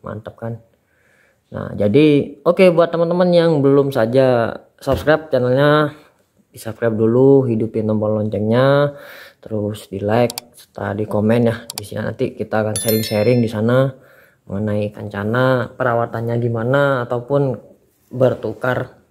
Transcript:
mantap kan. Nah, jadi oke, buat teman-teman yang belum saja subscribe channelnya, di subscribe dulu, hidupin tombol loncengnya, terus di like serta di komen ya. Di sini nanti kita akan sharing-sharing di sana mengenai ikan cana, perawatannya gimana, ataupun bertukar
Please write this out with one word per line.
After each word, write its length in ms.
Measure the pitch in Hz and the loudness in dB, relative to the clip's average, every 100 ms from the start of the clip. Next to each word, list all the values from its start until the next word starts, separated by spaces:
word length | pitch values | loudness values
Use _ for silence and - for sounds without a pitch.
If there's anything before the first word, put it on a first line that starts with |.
| - | -12
mantap 320 | 107 - - | -12 -14 -14
kan. 240 | 117 117 _ _ _ _ _ _ _ _ _ | -12 -12 _ _ _ _ _ _ _ _ _
Nah, 240 | - 101 | -10 -10
jadi 640 | - 104 131 156 143 - - - | -2 2 4 6 4 0 -4 -2
oke, 240 | 180 185 | 4 4
buat 240 | 165 170 | 6 2
teman-teman 400 | 165 170 175 180 | 0 -2 2 2
yang 240 | 175 165 156 | 4 4 2
belum 320 | 139 139 139 | 4 4 2
saja 640 | 131 113 131 131 123 113 - _ _ | 0 2 2 2 2 -2 -6 _ _
subscribe 480 | - 131 - 156 156 | -4 -2 2 0 0
channelnya, 640 | 127 123 131 147 151 151 - _ _ _ _ _ | -2 0 2 4 4 0 -4 _ _ _ _ _
di 40 | - | -14
subscribe 320 | 117 107 117 | -12 -4 -2
dulu, 560 | 107 110 120 135 139 123 | 2 2 4 6 6 4
hidupin 400 | 110 113 113 107 | -2 -2 -4 -2
tombol 320 | 110 107 107 | -2 -2 -2
loncengnya, 720 | 107 101 107 117 135 143 147 143 - - - _ | -2 -4 0 2 4 2 0 -4 -20 -20 -20 _
terus 480 | - 110 104 107 - | -10 -6 -6 -8 -12
di 80 | 98 | -6
like 560 | 101 113 120 - - | -2 0 0 -4 -18
serta 400 | - - - 101 | -20 -20 -10 -8
di 100 | 101 107 | -6 -4
komen 400 | 107 107 120 117 | -2 0 2 2
ya. 60 | 110 - | -2 -10
Di 160 | - | -14
sini 240 | 107 107 117 | -12 -8 -8
nanti 320 | 123 127 - | -6 -6 -6
kita 240 | 107 110 | -4 -2
akan 160 | 107 107 | -2 -4
sharing-sharing 640 | - 110 110 107 107 123 | -2 -2 0 0 2 2
di 80 | 113 | 0
sana 400 | 107 113 123 135 - - - _ _ _ | -2 0 2 0 -4 -20 -20 _ _ _
mengenai 480 | 98 107 104 104 | -6 -4 -4 -6
ikan 160 | 104 104 | -8 -10
cana, 560 | 104 104 120 131 127 107 | -6 -2 0 2 0 -4
perawatannya 640 | - 127 117 117 117 117 117 | -4 -2 -2 -4 -6 -4 -2
gimana, 680 | 120 117 113 139 143 135 120 | -2 -2 0 0 0 -2 -4
ataupun 520 | 120 117 143 139 117 - _ _ _ _ | -6 -2 -2 -2 -4 -14 _ _ _ _
bertukar 920 | 127 123 113 110 110 127 120 123 - _ | 0 0 0 -8 -6 -4 -4 -6 -14 _